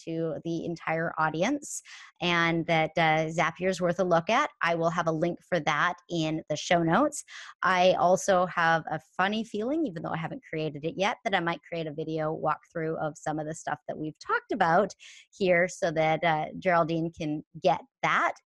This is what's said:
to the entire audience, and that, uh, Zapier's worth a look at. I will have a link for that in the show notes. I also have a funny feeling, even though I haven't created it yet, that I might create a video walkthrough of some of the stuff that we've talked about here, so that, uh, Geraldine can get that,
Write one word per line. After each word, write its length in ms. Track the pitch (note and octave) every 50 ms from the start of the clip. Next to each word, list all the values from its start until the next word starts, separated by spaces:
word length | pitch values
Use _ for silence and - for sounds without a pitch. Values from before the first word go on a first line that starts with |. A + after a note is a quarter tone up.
| -
to 300 | E3 E3 E3 E3 D#3+ C#3+ C#3+ -
the 220 | E3+ E3+ D#3+ -
entire 480 | E3+ E3+ - - - D#3+ D#3+ E3 E3+ -
audience, 640 | - D#3 D#3 D#3 D#3+ F3+ A#3+ D4 C#4+ - - - - - - - - - - _ _
and 460 | F3 F3 E3+ E3+ E3+ E3 E3 E3 D#3+
that, 240 | E3+ E3 D#3+ D#3+ D#3 -
uh, 340 | F3 E3 D#3+ D#3 D#3+ D#3+ D#3+
Zapier's 500 | E3 E3+ D#3+ D#3+ E3 - F3+ F#3+ F#3 E3
worth 180 | F3+ E3+ E3+ F#3+
a 40 | F#3+
look 260 | F3+ E3+ D#3+ E3 -
at. 220 | A3 C4 D4+ - - _
I 140 | - E3+ E3+
will 160 | E3 E3 D#3
have 160 | E3 F3+ E3
a 40 | E3
link 280 | D#3+ D#3 E3+ F3 F3 -
for 180 | _ _ F#3 E3+
that 340 | D3 D#3+ D3+ D3 E3 F3 F3+ - _ -
in 340 | F3 E3 D#3 D#3 D#3 D3+ - -
the 60 | D3+
show 260 | - - - F#3 E3+ E3
notes. 400 | E3 E3+ A3 C#4+ D4 - - - - - - - - - _ -
I 300 | F#3 F#3 F3+ F3+ F#3 F3
also 520 | - E3 F3 F#3 F#3 - - F#3+ F3+ F#3
have 360 | F3 - F3 E3 E3 E3 D#3+ D#3+ -
a 80 | D#3 D#3 - _ _
funny 260 | - F#3 G3 G#3+ A3 A3
feeling, 420 | - - G3+ G#3+ B3 D4+ E4 D#4+
even 160 | A3+ E3 E3 E3
though 80 | E3
I 60 | E3
haven't 260 | D#3+ D#3+ D3+ D#3+ - -
created 380 | - - D#3 D#3 D#3 C#3+ D3 C#3
it 100 | E3 -
yet, 200 | F3 F#3+ G#3+ - - -
that 100 | A3+ G3
I 60 | F3+
might 220 | E3+ E3+ E3+ - -
create 200 | - F3 E3 D#3+
a 60 | D#3 C#3+
video 440 | D#3 D#3 D#3+ D#3+ D#3 D#3 D#3 D#3+
walkthrough 600 | - - D#3 D3+ - - _ - E3+ D#3+ D#3+ D#3+ -
of 180 | D#3 D#3 D#3
some 220 | - - D#3+ D3+ D#3
of 80 | D3+
the 80 | D3+ D#3+
stuff 240 | - - D#3 D3 - _
that 100 | - -
we've 220 | - D#3 D#3 - -
talked 320 | - - G#4+ A#4 - -
about 420 | F4 G#3+ F#3 E3 E3 F#3+ G#3+ F3+ - - - - - - - _ _
here, 320 | - G3+ F3+ F3+ E3+ F3+
so 220 | F3+ - - - E3+
that, 320 | D#3 D#3+ D#3 D#3+ D#3+ D3+ E3+
uh, 220 | E3+ D#3 D3+ D#3 - - E3
Geraldine 520 | - F#3 F3 E3+ E3 D3+ E3 E3 D#3+ E3+
can 320 | E3 - E3 D3+ D3+ D#3 - _ - D#3+ -
get 180 | F3+ D#3+ - - - _ _ -
that, 300 | D#3 E3 A3 E4 E4 - - _